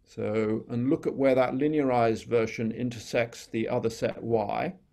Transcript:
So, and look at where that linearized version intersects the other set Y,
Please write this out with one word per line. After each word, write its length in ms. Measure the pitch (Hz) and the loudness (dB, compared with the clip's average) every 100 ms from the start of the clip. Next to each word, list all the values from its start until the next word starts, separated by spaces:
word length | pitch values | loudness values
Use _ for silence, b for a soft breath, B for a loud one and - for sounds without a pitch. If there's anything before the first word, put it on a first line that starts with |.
So, 600 | _ - 110 107 110 110 - | _ -8 -2 0 0 -2 -2
and 200 | 120 127 | -2 0
look 200 | 165 - | 0 0
at 80 | - | 2
where 180 | 135 | 4
that 200 | 127 127 | 4 4
linearized 720 | 131 151 156 135 123 117 110 120 | 2 0 2 2 4 4 2 0
version 440 | 117 113 - 113 | 2 2 -2 -4
intersects 760 | - 123 117 - 127 117 - - | -4 -6 -6 -4 -2 -2 -6 -8
the 220 | 113 110 | -4 -2
other 220 | 123 113 | 0 -2
set 320 | - 120 - | -2 -4 -4
Y, 520 | 113 113 104 - 143 180 _ | -2 0 0 -2 -4 -8 _